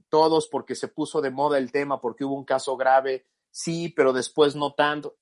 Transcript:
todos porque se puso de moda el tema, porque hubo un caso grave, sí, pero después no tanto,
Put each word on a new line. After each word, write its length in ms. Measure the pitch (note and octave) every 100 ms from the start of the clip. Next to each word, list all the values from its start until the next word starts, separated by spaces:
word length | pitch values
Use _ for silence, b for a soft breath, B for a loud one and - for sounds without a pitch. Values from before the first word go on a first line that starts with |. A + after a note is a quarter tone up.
| _
todos 380 | D#3 D#3+ D#3+ D3+
porque 280 | C#3 B2 A#2+
se 120 | C#3+
puso 340 | - D3 D#3+
de 100 | C#3
moda 260 | C3 D3 C#3+
el 140 | B2+
tema, 280 | C#3+ C#3+ C3+
porque 240 | A#2+ A2
hubo 120 | C#3 C#3
un 100 | C3+
caso 320 | C3 C3+ C3
grave, 480 | C3 E3 C3+ C3 _ _ _
sí, 400 | - - E3 E3+
pero 240 | D#3+ C3+
después 420 | B2+ A#2+ - D3 C#3+
no 180 | C#3+
tanto, 440 | C#3+ D3 D3 D3 -